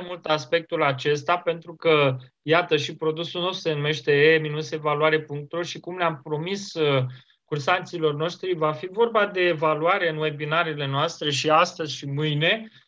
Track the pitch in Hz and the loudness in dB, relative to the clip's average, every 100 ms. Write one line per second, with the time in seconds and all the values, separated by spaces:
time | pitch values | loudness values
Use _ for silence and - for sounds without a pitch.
0 | 180 180 - 151 139 170 160 165 147 131 | -4 -6 0 -2 2 -2 0 0 0 2
1 | 147 147 127 175 175 165 165 160 165 156 | 0 0 2 0 0 -4 -6 -4 4 4
2 | 139 131 - _ 147 165 175 151 143 160 | 4 2 -6 _ 0 2 4 0 0 -4
3 | 160 156 170 180 180 185 165 147 147 151 | -4 -2 -4 -4 -4 -2 -2 -2 -2 -2
4 | - 143 156 160 156 151 156 160 151 147 | 2 4 6 6 2 -6 -6 -4 -2 2
5 | 156 156 151 143 143 170 170 160 - 180 | 2 2 -2 -10 -8 -6 -6 -8 -10 -2
6 | 170 151 160 151 170 202 202 165 151 135 | -2 -2 -6 -6 -4 -6 -6 -2 2 2
7 | 127 - - _ - 151 131 185 180 175 | 0 -6 -20 _ -8 -4 0 0 0 -2
8 | 156 147 165 - 185 170 156 151 185 190 | 0 0 -4 -4 -4 0 0 -2 -4 0
9 | 233 226 202 185 175 160 156 151 170 196 | 2 2 0 2 0 2 2 2 2 2
10 | 170 156 156 147 151 160 165 147 139 139 | 0 0 -2 -4 -2 0 0 -2 -2 0
11 | 165 - 151 135 151 156 180 - 156 - | -2 -2 -4 -2 4 4 4 0 -8 -8
12 | 143 139 156 147 165 220 220 - | -8 -4 -2 0 0 0 -4 -20